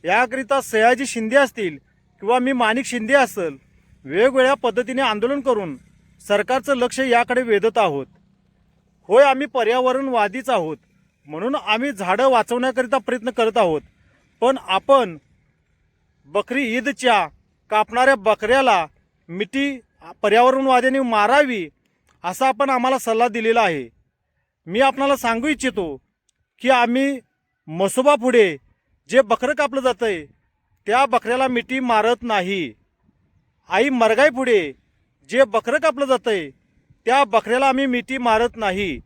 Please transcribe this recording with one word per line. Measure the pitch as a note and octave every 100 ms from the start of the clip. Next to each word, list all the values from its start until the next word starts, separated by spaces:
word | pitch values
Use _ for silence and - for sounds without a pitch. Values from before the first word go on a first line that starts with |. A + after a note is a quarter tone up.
याकरिता | E3 G#3 B3 B3+ A#3+ C#4
सयाजी | - A3 A3+ B3 C4
शिंदे | A#3 A3 C4
असतील | C4+ - F#3+ C#3 _ _ _ _
किंवा | G3+ B3
मी | B3
माणिक | C4 A3 A#3 -
शिंदे | A#3+ A3
असेल, | C#4 B3 - E3 C3+ _ _ _ _ C3+
वेगवेगळ्या | E3 B3 C4 C4
पद्धतीने | C#4 B3 G#3 A#3 B3+
आंदोलन | C4 G#3+ A#3 C#4+
करून | C4+ A3+ F3+ C3 _ _ _ _
सरकारचं | - G3+ G#3 C4 C4+ C4+
लक्ष | A#3+ -
याकडे | C4 A#3 A#3+ B3
वेधत | A#3+ G#3 G#3+ A#3
आहोत. | G3 C#3+ B2+ _ _ _ _ _ _ _ _ _ -
होय, | A3
आम्ही | C#4 C4 C#4+
पर्यावरणवादीच | C4 A3 B3 B3+ B3+ C4+ A#3+ G#3 A3 C4
आहोत, | A3+ D#3+ D3+ _ _ _ _ C#3
म्हणून | D3+ A3 C#4+
आम्ही | G3 A3 C#4
झाडं | G#3 F3+ G3+ C4+
वाचवण्याकरिता | B3 G#3 A#3+ B3+ A#3+ B3 C4
प्रयत्न | G#3+ A#3+ A3+
करत | A#3+ A3+ A3+
आहोत. | F#3+ D3+ - _ _ _ _ _
पण | A#3+ C4+ -
आपण | F#3+ - C#4 A3 D#3+ _ _ _ _ _ _ _ _ _ _ C3+
बकरी | F3+ - B3 B3 A#3
ईदच्या | A#3+ C4 B3+ G#3+ D#3+ _ _ _ _
कापणाऱ्या | G#3+ G#3+ A#3 C4 C4
बकऱ्याला | G3 - G#3+ C4 C4 G3 D#3 _ _ _ _
मिठी | F3 G#3 C4+ C#4 C4+ _ _ E3+ -
पर्यावरणवाद्यांनी | G#3 G#3+ B3 C4 C4+ B3+ B3+ C4+
मारावी, | B3+ A3 G#3 C#4 C#4+ A3+ D#3+ _ _ _ _ _
असा | F3 F#3 C4
आपण | A3 C#4
आम्हाला | B3+ B3+ C4
सल्ला | - A3+ A#3+
दिलेला | G#3+ A3 A3+
आहे. | G#3 D#3 A#2 _ _ _ _ _ _ _ -
मी | G3
आपणाला | C4+ C4 C#4 C4+
सांगू | A#3+ A3+ C#4
इच्छितो | D4 C4 G3 E3+ C3+ _ _ _ _ _ _
की | B3
आम्ही | B3+ A#3+ B3 C#4 C4+ _ _ _ _ -
म्हसोबा | D#3+ G3 B3+ C4 D4
पुढे | B3 A#3+ G3 C#3+ _ _ _ _ _
जे | A#3
बकरं | A3 A3+ B3+
कापलं | D4+ C#4+ C4+
जातंय, | B3+ A#3+ A#3 F3+ C#3+ _ _ _ _ _ -
त्या | A#3 C4+
बकऱ्याला | A#3+ - B3 C4
मिठी | B3 A#3 C4
मारत | B3+ A3 A3 A#3+
नाही. | A#3+ G#3 F3+ G3 C#3+ G#2 _ _ _ _ _ _ _ _ _
आई | F#3 C4+
मरगाई | B3+ A3 A3 D4
पुढे | A#3+ C4 G#3+ D3+ C3 _ _ _ _ _
जे | A#3+
बकरं | C4 A3 A#3 C#4+
कापलं | D#4+ B3+ C#4
जातंय, | C4 - G3+ D3 _ _ _ _ _ -
त्या | C4
बकऱ्याला | C4+ A3 G#3 B3 C4+
आम्ही | C4 C4+
मिठी | B3 - C4
मारत | A#3+ A3 A#3 A3
नाही. | G#3+ F#3 G3 B2